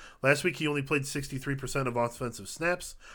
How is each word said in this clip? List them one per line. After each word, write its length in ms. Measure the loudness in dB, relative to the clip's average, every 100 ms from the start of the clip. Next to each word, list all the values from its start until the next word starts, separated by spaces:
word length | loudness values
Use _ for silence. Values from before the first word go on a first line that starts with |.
| -18 2
Last 220 | 4 6
week, 120 | 4 2
he 120 | 0
only 120 | 0
played 220 | 2 0
sixty-three 520 | 2 -4 -4 -4 -2 -2
percent 320 | -2 0 0
of 80 | 2
offensive 520 | 0 0 -6 -6 -10
snaps. 460 | -2 0 0 -4 -14 -18